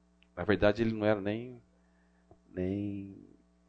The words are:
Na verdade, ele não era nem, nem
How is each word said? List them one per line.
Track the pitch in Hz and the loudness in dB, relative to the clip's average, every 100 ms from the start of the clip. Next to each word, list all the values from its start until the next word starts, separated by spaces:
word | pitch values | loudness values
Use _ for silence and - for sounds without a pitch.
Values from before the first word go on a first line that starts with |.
| _ _ _ - | _ _ _ -4
Na | |
verdade, | 87 98 104 104 | 0 4 4 4
ele | 113 | 0
não | 113 | 2
era | 104 107 | 2 2
nem, | 98 110 123 123 - _ _ _ _ _ _ - _ | 0 -4 -6 -14 -20 _ _ _ _ _ _ -20 _
nem | - 92 98 104 101 98 95 50 - _ _ | -4 -2 -2 -4 -6 -10 -14 -20 -20 _ _